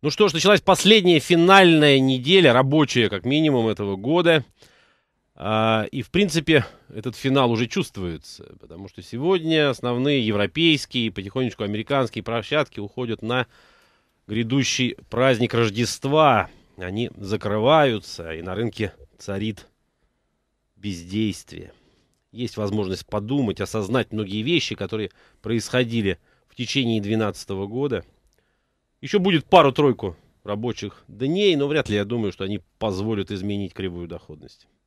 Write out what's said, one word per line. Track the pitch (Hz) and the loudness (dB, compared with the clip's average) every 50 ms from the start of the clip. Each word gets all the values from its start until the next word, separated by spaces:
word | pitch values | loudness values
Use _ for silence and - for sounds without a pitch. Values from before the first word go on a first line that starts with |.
Ну | - 151 | -2 -4
что | - - 208 196 | 2 2 2 2
ж, | |
началась | 143 165 147 190 208 170 | 2 2 4 4 4 4
последняя | - 190 185 - - 190 220 220 180 180 170 151 | 6 4 2 4 6 6 6 6 6 6 4 4
финальная | - - 175 165 170 180 196 196 190 175 165 156 151 147 139 135 | 4 2 4 4 6 8 8 8 8 8 6 6 6 6 6 6
неделя, | 131 135 131 127 123 139 185 196 175 139 117 | 4 2 0 0 2 4 4 6 6 6 6
рабочая | 123 135 135 143 156 151 - - 127 113 101 | 6 4 4 4 2 2 2 2 2 2 2
как | 104 95 - | 0 -2 -2
минимум, | 120 139 151 160 156 139 123 113 110 | 0 0 2 2 2 2 2 0 0
этого | 104 - 104 101 98 | -2 -2 -4 -6 -6
года. | 95 101 123 156 175 175 170 165 151 123 _ _ _ - _ _ _ _ _ _ _ _ _ _ _ _ _ _ | -6 -4 -2 0 2 4 4 4 2 0 _ _ _ -20 _ _ _ _ _ _ _ _ _ _ _ _ _ _
А, | _ - 101 110 110 110 113 110 110 107 - | _ -6 -2 0 0 2 2 2 0 -2 -4
и, | - 143 | -8 -10
в | 117 - | -10 -4
принципе, | - 175 208 185 143 165 147 - 160 143 - - - _ _ _ | -2 -2 0 0 -2 -4 0 4 2 2 2 0 -10 _ _ _
этот | - 107 110 127 113 | -16 -10 -10 -10 -10
финал | - - 135 131 139 131 120 | -6 -4 0 2 2 2 2
уже | 117 110 123 | 2 0 -2
чувствуется, | 123 - 196 170 - _ 101 92 87 82 76 _ - - - 78 - - _ | -4 -4 -6 -6 -6 _ -10 -8 -8 -8 -10 _ -20 -20 -20 -20 -20 -20 _
потому | - 85 82 85 98 95 | -20 -20 -20 -18 -20 -18
что | _ - | _ -20
сегодня | 90 - - 120 139 170 196 180 160 160 160 156 151 143 | -18 -14 -10 -6 -2 -2 -2 0 0 0 0 2 2 0
основные | 127 - - 123 120 120 131 143 147 135 117 | 0 -2 -4 -4 -2 0 0 0 0 0 0
европейские, | 110 104 104 101 98 _ 151 165 165 156 139 - - - 127 117 110 | 0 0 0 0 0 _ 2 2 2 2 2 -2 -6 -4 -4 -4 -2
потихонечку | 92 - 95 98 - 131 131 117 - - 110 | -4 -8 -12 -8 -4 -4 -4 -4 -4 -6 -6
американские | 101 104 107 110 - 139 139 131 110 - 110 92 | -4 -4 -6 -4 -2 -2 0 0 -2 -4 -8 -8
площадки | - 117 117 104 - 143 151 143 - _ - | -6 -6 -6 -4 -2 -2 -2 -2 -2 _ -12
уходят | 101 104 _ - 127 117 110 - | -12 -10 _ -8 -6 -6 -6 -8
на | - 110 120 127 123 _ _ _ _ _ _ _ _ _ _ _ _ _ _ _ _ | -6 -4 -2 -2 -2 _ _ _ _ _ _ _ _ _ _ _ _ _ _ _ _
грядущий | - 107 113 120 110 127 139 127 - - - 127 120 - - - _ | -8 -4 -4 -2 0 0 -2 0 -2 -2 -2 -2 -4 -4 -8 -14 _
праздник | - 113 127 135 127 107 120 113 | -4 0 2 2 2 2 0 0
Рождества. | - 113 117 110 101 113 120 104 - - - 135 143 156 156 143 123 107 90 - - _ _ _ _ - | 2 0 0 0 0 -2 -4 -4 -4 -8 -6 0 2 4 4 6 4 4 0 -2 -8 _ _ _ _ -12
Они | 92 90 95 110 120 - - - | -10 -8 -6 -6 -6 -8 -8 -12
закрываются, | 101 95 107 101 - 107 101 107 110 131 156 160 147 135 113 104 - - - - 85 82 | -8 -6 -6 -6 -4 -4 -4 0 2 4 4 4 4 2 0 -2 -8 -12 -16 -14 -12 -12
и | 80 80 | -12 -10
на | 82 92 92 | -10 -8 -6
рынке | 98 117 113 - - 110 92 - _ - _ _ _ | -6 -6 -6 -4 -6 -8 -8 -8 _ -20 _ _ _
царит | - - 98 98 107 110 104 - - _ _ _ _ _ _ _ _ _ _ _ _ _ _ _ _ _ _ _ _ _ _ | -12 -10 -8 -6 -6 -8 -8 -10 -16 _ _ _ _ _ _ _ _ _ _ _ _ _ _ _ _ _ _ _ _ _ _
бездействие. | _ 95 104 95 85 85 87 95 107 110 107 90 - - _ - 85 85 - - _ _ _ _ _ _ _ _ _ _ _ | _ -10 -10 -10 -10 -10 -8 -4 -2 -2 -2 -4 -8 -14 _ -18 -18 -18 -20 -20 _ _ _ _ _ _ _ _ _ _ _
Есть | _ 110 123 110 - | _ -10 -10 -10 -6
возможность | 113 107 98 101 107 101 92 95 87 - | -6 -6 -4 -2 -2 -4 -4 -6 -8 -8
подумать, | _ - 104 101 107 135 143 135 104 90 - | _ -8 -8 -6 -4 -2 -2 -2 -2 -4 -4
осознать | 101 - - 110 101 95 117 131 107 _ | -6 -6 -6 -6 -6 -2 -2 -2 -2 _
многие | - 107 107 95 98 107 | -6 -8 -8 -6 -6 -6
вещи, | 110 139 175 156 - - - | -4 -2 -2 -2 -2 -4 -8
которые | - 101 90 - 110 107 90 _ _ _ _ _ _ | -10 -10 -8 -8 -8 -8 -10 _ _ _ _ _ _
происходили | _ 110 117 117 - - - 127 127 117 117 117 104 98 92 _ _ _ _ _ _ _ | _ -4 -4 -4 -4 -2 -2 -2 -2 0 -2 -2 -2 -2 -2 _ _ _ _ _ _ _
в | _ | _
течение | - 123 107 - 139 127 117 113 110 | -12 -10 -4 -4 -2 0 0 -2 -2
двенадцатого | 101 101 110 110 110 104 - - - _ 101 95 98 | -2 -2 -2 0 -2 -2 -4 -8 -10 _ -8 -8 -8
года. | 101 110 123 143 143 120 95 82 _ _ _ _ _ _ _ _ _ _ _ _ _ _ _ _ _ _ _ | -8 -6 -6 -4 -4 -4 -6 -8 _ _ _ _ _ _ _ _ _ _ _ _ _ _ _ _ _ _ _
Ещё | - 135 - 208 | -8 0 0 2
будет | 180 196 185 151 - | 2 4 2 0 2
пару-тройку | _ - 180 156 139 131 - 147 139 120 - - 95 82 _ _ _ _ _ _ | _ 6 8 8 6 4 4 2 2 2 0 -6 -10 -10 _ _ _ _ _ _
рабочих | 98 104 104 113 123 110 - - 101 - - _ - | -8 -8 -6 -6 -8 -8 -8 -10 -12 -12 -16 _ -20
дней, | - 101 127 139 165 190 208 196 170 | -10 -6 -4 -2 0 2 2 2 2
но | 139 143 | 2 0
вряд | 143 151 151 131 - | 0 -2 -2 -2 0
ли, | 104 | -2
я | 104 101 | -2 -2
думаю, | 98 117 120 110 98 | -2 -4 -4 -4 -4
что | 90 _ 95 | -6 _ -6
они | 95 104 98 _ _ _ _ | -6 -6 -8 _ _ _ _
позволят | 110 110 95 92 101 110 110 101 95 - | -4 -4 -2 -2 -4 -2 -2 -4 -4 -6
изменить | 104 95 92 104 101 101 101 90 - | -8 -8 -6 -6 -6 -6 -6 -8 -8
кривую | - 95 92 87 87 87 | -8 -8 -8 -8 -10 -12
доходности. | 82 85 - _ - 78 76 71 - - _ _ _ _ _ _ | -12 -14 -16 _ -20 -20 -20 -20 -20 -20 _ _ _ _ _ _